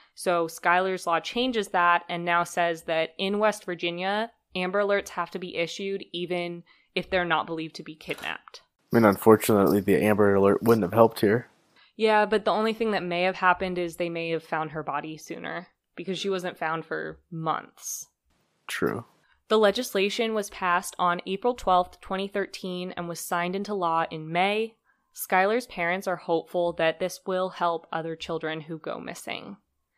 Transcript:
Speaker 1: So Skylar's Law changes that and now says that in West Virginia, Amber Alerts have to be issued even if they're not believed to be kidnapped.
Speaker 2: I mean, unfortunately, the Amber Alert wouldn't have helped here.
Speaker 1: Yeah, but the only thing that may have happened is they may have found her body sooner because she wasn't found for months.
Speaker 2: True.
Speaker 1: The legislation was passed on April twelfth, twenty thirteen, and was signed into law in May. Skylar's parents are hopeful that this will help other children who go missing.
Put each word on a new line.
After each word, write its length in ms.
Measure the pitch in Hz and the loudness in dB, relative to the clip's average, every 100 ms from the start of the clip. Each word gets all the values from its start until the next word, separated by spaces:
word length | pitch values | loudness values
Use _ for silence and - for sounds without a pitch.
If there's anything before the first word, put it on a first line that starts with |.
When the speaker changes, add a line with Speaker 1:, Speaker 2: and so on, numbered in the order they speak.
| _ - | _ -8
Speaker 1:
So 320 | - 175 165 | 0 0 0
Skylar's 600 | - 180 180 190 185 - | -2 2 4 2 -2 0
Law 140 | 165 | -2
changes 480 | - 240 254 226 196 | 0 -2 0 0 -2
that 360 | 185 175 175 - | 2 4 4 2
and 160 | 170 175 | -6 0
now 200 | 175 170 | 0 0
says 380 | - 170 165 | 0 -2 -2
that 280 | 165 160 160 - | -2 -2 -2 -2
in 200 | 196 208 | -2 2
West 260 | 214 208 - | 2 0 -6
Virginia, 680 | 170 175 175 190 208 233 _ _ 185 | -6 -4 -4 -2 -2 -4 _ _ -4
Amber 260 | 180 196 | -2 0
Alerts 300 | 202 202 196 | 2 0 -2
have 200 | - 170 | -6 -6
to 60 | 185 | -6
be 180 | 180 - | -8 -4
issued 500 | 165 - 196 196 - 175 | -4 -4 -6 -6 -8 -8
even 480 | 175 180 175 175 - _ _ - | -4 -4 -4 -8 -14 _ _ -8
if 160 | 175 | -2
they're 160 | 185 175 | 0 2
not 200 | 156 - | 0 0
believed 280 | 165 160 - | -6 -8 -10
to 60 | |
be 140 | 156 156 | -16 -16
kidnapped. 680 | - - - - - - _ _ - | -10 -8 -8 -10 -12 -20 _ _ 0
Speaker 2:
I 60 | 117 | 6
mean, 80 | 110 | 6
unfortunately, 760 | 95 - 107 - 104 90 101 | 6 8 8 8 4 6 4
the 220 | 95 82 | 4 4
Amber 320 | 104 104 104 98 | 4 4 6 6
Alert 280 | 98 - | 6 4
wouldn't 220 | 117 113 90 | 4 4 4
have 100 | 110 | 6
helped 260 | 113 - | 6 6
here. 280 | 104 117 - _ _ _ _ - | 2 2 -2 _ _ _ _ -2
Speaker 1:
Yeah, 280 | 220 214 208 | 2 4 4
but 220 | 208 208 | 0 0
the 60 | |
only 200 | 180 220 | 0 0
thing 200 | 220 226 | 0 0
that 100 | 196 | -2
may 200 | 175 175 185 | -2 0 -2
have 120 | 185 | 2
happened 400 | 185 180 185 180 | 2 2 0 -4
is 200 | 175 165 | -6 -4
they 120 | 170 | -6
may 220 | 165 165 | -4 -4
have 120 | 165 | -6
found 280 | - 160 156 | -4 -6 -4
her 120 | 156 | -6
body 360 | 151 143 156 156 | -6 -6 -8 -12
sooner 480 | - - - 170 185 _ _ - | -14 -12 -10 -10 -12 _ _ -14
because 240 | 180 180 | -8 -6
she 120 | 196 | -4
wasn't 280 | 190 175 - | -4 -4 -6
found 260 | 160 160 160 | -4 -4 -6
for 340 | 156 160 165 _ | -8 -8 -12 _
months. 760 | 165 160 - - _ - - - _ _ _ _ _ - | -8 -4 -4 -6 _ -12 -12 -14 _ _ _ _ _ -12
Speaker 2:
True. 380 | - - 117 - _ _ _ - | -2 -2 -2 -10 _ _ _ 0
Speaker 1:
The 100 | 214 | 4
legislation 760 | 208 196 254 196 202 - 226 220 | 4 2 -2 0 -2 0 -2 -2
was 160 | 202 | -6
passed 460 | - 185 175 196 - | -6 0 0 -2 -2
on 240 | 180 175 - | 0 0 -4
April 280 | 190 247 240 | -2 -2 -2
twelfth, 460 | - 180 180 - | 2 2 2 -6
twenty 280 | - 190 196 | -8 -6 -4
thirteen, 640 | 202 190 - 185 180 180 - | -4 -6 -8 -10 -8 -8 -8
and 120 | 170 | -8
was 120 | 165 | -8
signed 360 | - 175 175 196 | -4 -2 -2 -4
into 180 | 202 202 | -4 -2
law 300 | 170 165 165 | 0 0 0
in 200 | 160 156 | -4 -4
May. 440 | 170 196 208 226 _ _ _ _ - | 0 0 0 -4 _ _ _ _ -14
Skylar's 520 | - 185 190 233 247 | 0 2 4 0 -4
parents 400 | - 170 185 196 | -6 -2 -2 -4
are 100 | 175 | -6
hopeful 560 | - 165 160 180 175 170 | -2 -2 -2 -2 -2 0
that 240 | 160 160 | -2 0
this 220 | 185 - - | -4 -6 -6
will 240 | 185 185 | -4 -4
help 360 | - 175 165 - | -2 -2 -2 -4
other 240 | 165 165 160 | -8 -6 -10
children 460 | - 165 160 160 | -6 -6 -4 -8
who 160 | 156 160 | -8 -12
go 200 | - - | -8 -10
missing. 580 | - - - - - 202 _ _ _ | -10 -12 -10 -10 -12 -18 _ _ _